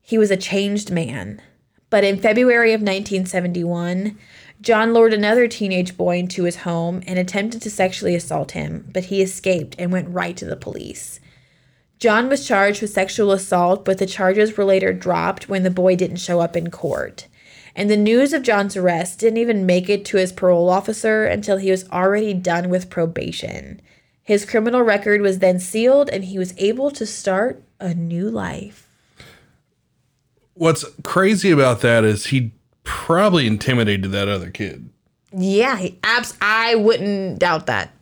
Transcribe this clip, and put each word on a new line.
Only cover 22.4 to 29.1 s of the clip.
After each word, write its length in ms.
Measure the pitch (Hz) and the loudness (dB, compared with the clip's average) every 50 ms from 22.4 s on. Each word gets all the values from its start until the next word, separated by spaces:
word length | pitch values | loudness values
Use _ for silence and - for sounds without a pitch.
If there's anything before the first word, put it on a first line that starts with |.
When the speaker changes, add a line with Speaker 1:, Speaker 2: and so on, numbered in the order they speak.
| 185 180 170 175 180 180 | -2 0 0 0 0 0
Speaker 1:
with 200 | 180 185 180 180 | -2 -2 -2 -4
probation. 920 | - 180 165 165 170 - - - 170 - - - - - 69 67 - - _ _ _ _ _ _ _ _ _ | -4 -2 -2 -2 -2 -6 -8 -8 -8 -8 -10 -10 -10 -12 -14 -14 -18 -20 _ _ _ _ _ _ _ _ _
His 220 | - 208 202 - | 0 0 0 0
criminal 360 | - - 220 214 240 233 254 | 0 -2 0 0 2 2 2
record 400 | 240 226 202 208 - 214 208 208 | 2 2 2 0 2 0 0 2
was 180 | 202 196 190 190 | 2 0 2 4
then 200 | 196 185 185 180 | 2 2 2 2
sealed, 500 | 180 - - 220 226 254 269 285 285 285 | -4 -4 -2 2 4 4 6 4 4 2
and 140 | - 196 196 | -2 -8 -8
he 140 | 185 196 190 | -8 -6 -6
was 140 | 185 180 - | -6 -6 -4
able 320 | - 190 208 226 254 269 294 | -2 0 0 0 0 -2 -4
to 140 | 285 - 226 | -2 -4 -8
start 560 | 208 - - - 202 185 190 220 254 269 - _ _ _ _ | -8 -8 -6 -4 -2 0 0 0 -2 -4 -8 _ _ _ _
a 140 | 190 180 170 | -6 -4 -4
new 360 | 175 165 165 170 170 190 220 | -4 -4 -4 -4 -4 -4 -4
life. 560 | 226 220 190 175 143 - 196 208 - _ _ _ _ _ _ _ | -6 -6 -8 -8 -10 -10 -14 -16 -18 _ _ _ _ _ _ _